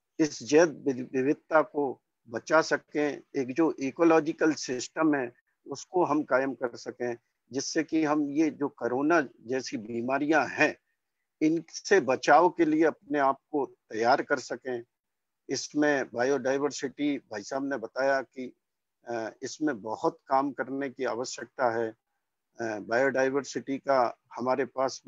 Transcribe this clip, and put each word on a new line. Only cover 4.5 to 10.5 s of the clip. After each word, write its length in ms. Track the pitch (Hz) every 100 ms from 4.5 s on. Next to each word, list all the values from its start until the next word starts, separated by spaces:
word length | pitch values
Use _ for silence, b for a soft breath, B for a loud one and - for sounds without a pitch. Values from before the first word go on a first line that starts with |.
system 640 | 143 - 127 - - 160
है 180 | 143 123 - _ _ -
उसको 380 | 135 - 185
हम 180 | 156 143
कायम 320 | 135 131 135
कर 220 | 127 127 117
सकें, 400 | - 117 123 120 _ _ _
जिससे 300 | 120 - 165
कि 220 | 151 160
हम 260 | 156 151 143
ये 200 | 143 160
जो 180 | 131 139
corona 600 | - 120 123 143 170 135 -
जैसी 360 | 110 131 127 139
बीमारियां 720 | 107 117 120 139 147 156 123